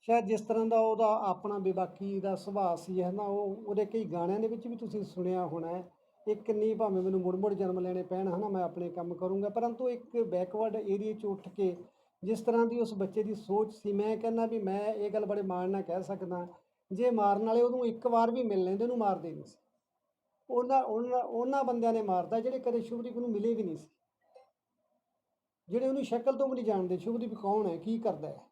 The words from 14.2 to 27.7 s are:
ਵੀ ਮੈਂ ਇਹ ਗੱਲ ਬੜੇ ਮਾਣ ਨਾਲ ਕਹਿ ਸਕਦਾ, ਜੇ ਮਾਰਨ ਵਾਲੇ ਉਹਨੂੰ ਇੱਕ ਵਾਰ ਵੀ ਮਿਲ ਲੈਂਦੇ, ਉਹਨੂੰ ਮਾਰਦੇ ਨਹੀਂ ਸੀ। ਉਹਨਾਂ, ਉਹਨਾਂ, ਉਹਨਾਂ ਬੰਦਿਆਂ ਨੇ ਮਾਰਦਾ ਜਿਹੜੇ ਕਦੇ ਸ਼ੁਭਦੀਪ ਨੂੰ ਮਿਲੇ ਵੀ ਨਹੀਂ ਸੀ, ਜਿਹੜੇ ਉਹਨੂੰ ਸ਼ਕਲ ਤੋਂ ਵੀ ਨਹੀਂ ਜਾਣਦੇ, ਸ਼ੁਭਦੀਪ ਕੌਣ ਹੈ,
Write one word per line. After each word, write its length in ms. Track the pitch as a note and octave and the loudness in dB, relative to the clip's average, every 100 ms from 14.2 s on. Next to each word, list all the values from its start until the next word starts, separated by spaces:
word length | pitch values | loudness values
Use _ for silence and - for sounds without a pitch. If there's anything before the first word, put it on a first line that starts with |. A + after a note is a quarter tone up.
| A3+ A3+ A3+ | 0 0 0
ਵੀ 140 | A3+ | 0
ਮੈਂ 340 | F#3+ G3 G#3 | -2 -2 -2
ਇਹ 180 | G#3+ G#3 | -2 -2
ਗੱਲ 140 | G#3+ G3+ | -2 0
ਬੜੇ 160 | G#3 | -2
ਮਾਣ 280 | F#3+ F3+ F#3 | -2 -2 0
ਨਾਲ 120 | G3 | -2
ਕਹਿ 220 | F#3+ F3 | -2 -4
ਸਕਦਾ, 440 | F#3+ G3 F3 F3+ F3 - _ _ _ | -4 -6 -4 -6 -6 -12 _ _ _
ਜੇ 180 | F#3+ B3 | 0 2
ਮਾਰਨ 360 | A3+ G3+ G3+ A3 | 4 4 4 4
ਵਾਲੇ 160 | A3+ | 4
ਉਹਨੂੰ 240 | A#3+ B3+ A#3+ | 4 2 -2
ਇੱਕ 220 | A3+ B3 | 0 2
ਵਾਰ 240 | A#3 A#3 | 4 4
ਵੀ 120 | A#3+ | 2
ਮਿਲ 200 | A#3 G3 | 0 2
ਲੈਂਦੇ, 200 | F3+ G3 | 2 0
ਉਹਨੂੰ 140 | A#3 B3 | 0 2
ਮਾਰਦੇ 340 | G#3 F3+ E3 | 2 0 -4
ਨਹੀਂ 120 | D3 | -10
ਸੀ। 140 | C#3+ - _ _ _ _ _ _ _ _ _ | -14 -20 _ _ _ _ _ _ _ _ _
ਉਹਨਾਂ, 340 | B3 B3 C4+ | 0 6 4
ਉਹਨਾਂ, 400 | B3 G#3+ B3 B3 | 4 0 2 2
ਉਹਨਾਂ 400 | A#3+ A#3 B3+ C#4 | 2 0 2 2
ਬੰਦਿਆਂ 300 | B3+ A#3+ A3+ | 2 4 4
ਨੇ 80 | A3+ | 4
ਮਾਰਦਾ 380 | G#3 F3+ F3 A3+ | 2 0 2 0
ਜਿਹੜੇ 200 | A#3+ C4 | 0 -2
ਕਦੇ 220 | B3 A#3 | 0 -2
ਸ਼ੁਭਦੀਪ 360 | A3+ A#3 A#3+ A#3 | -2 -6 -6 -4
ਨੂੰ 120 | A#3+ | -2
ਮਿਲੇ 240 | G#3 A3 | 0 2
ਵੀ 100 | A3 | 0
ਨਹੀਂ 140 | F#3+ D#3 | -2 -4
ਸੀ, 100 | - _ _ _ _ - - _ _ _ _ _ _ _ _ _ _ _ - | -12 _ _ _ _ -20 -20 _ _ _ _ _ _ _ _ _ _ _ -4
ਜਿਹੜੇ 180 | G#3+ C4 | 0 2
ਉਹਨੂੰ 160 | C4+ | 0
ਸ਼ਕਲ 340 | - A#3 B3 C4+ | 0 0 0 2
ਤੋਂ 100 | C4+ | 0
ਵੀ 80 | B3+ | 0
ਨਹੀਂ 100 | A3 | 0
ਜਾਣਦੇ, 320 | G3 F3+ F3+ | 0 0 -2
ਸ਼ੁਭਦੀਪ 360 | F3+ A#3 A3+ | -2 -4 -4
ਕੌਣ 340 | G#3+ G3 G#3+ | -4 0 0
ਹੈ, 80 | G3 | 0